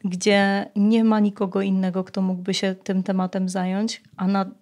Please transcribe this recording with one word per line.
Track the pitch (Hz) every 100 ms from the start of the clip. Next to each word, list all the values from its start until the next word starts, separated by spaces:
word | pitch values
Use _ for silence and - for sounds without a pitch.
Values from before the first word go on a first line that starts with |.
gdzie | 190 180 214 202 196 196 202 208
nie | 208 226
ma | 226 214
nikogo | 208 202 196 196
innego, | 196 190 185 185
kto | 185 -
mógłby | 190 185 180
się | 185 196
tym | 185 - 190
tematem | 185 190 185 190 185
zająć, | 185 185 190 220 - _ -
a | 190
na | 196 190 -